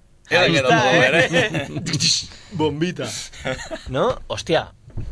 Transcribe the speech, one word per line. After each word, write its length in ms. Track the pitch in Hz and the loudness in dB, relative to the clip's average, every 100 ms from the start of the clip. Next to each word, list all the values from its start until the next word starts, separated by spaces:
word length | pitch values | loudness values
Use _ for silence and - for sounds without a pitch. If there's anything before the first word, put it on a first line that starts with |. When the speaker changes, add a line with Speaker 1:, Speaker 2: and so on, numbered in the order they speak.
| _ _ - | _ _ 0
Speaker 1:
Era 120 | 175 | 2
Speaker 2:
Ahí 140 | 170 151 | 4 4
Speaker 1:
aquest 80 | 127 | 4
el 40 | |
Speaker 2:
està, 220 | 117 127 | 4 4
Speaker 1:
meló, 260 | 127 127 165 | 4 4 4
Speaker 2:
eh? 480 | 175 170 214 151 135 | 2 2 0 -2 -6
Speaker 1:
eh? 600 | - - 160 - - - - - | -6 -4 -2 0 -2 -4 -16 -10
Speaker 2:
<laughs> 40 | |
Bombita. 560 | 175 151 147 180 147 120 - - - 135 131 - - 120 | -2 -2 0 -4 -4 -8 -10 -12 -10 -8 -6 -8 -12 -6
No? 320 | 131 226 - - | -2 -2 -2 -8
Hòstia, 440 | 110 - 151 101 - - - - | -8 0 -2 -2 -12 -14 -10 -10